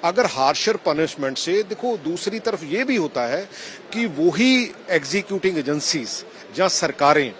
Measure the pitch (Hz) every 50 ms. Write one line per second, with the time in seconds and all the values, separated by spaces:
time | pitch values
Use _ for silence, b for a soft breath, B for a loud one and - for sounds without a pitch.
0 | - 170 180 226 247 185 - 135 131 135 147 - - 214 - 190 - 175 151 147
1 | 160 151 - - 143 135 131 - - 165 180 202 214 190 220 - - 247 233 202
2 | 143 151 170 180 - 202 196 226 - 233 214 185 165 147 151 214 262 254 269 220
3 | 165 147 - 135 120 117 127 165 196 196 B B B B B B B - - 220
4 | 233 220 156 135 160 175 151 156 240 254 262 254 247 202 - - - - 185 160
5 | 143 135 143 202 196 - 196 190 - 190 185 160 139 135 147 151 147 - - 156
6 | 120 104 - - - - B B B B 104 160 185 185 - - - 156 135 -
7 | 143 143 151 156 143 123 95 -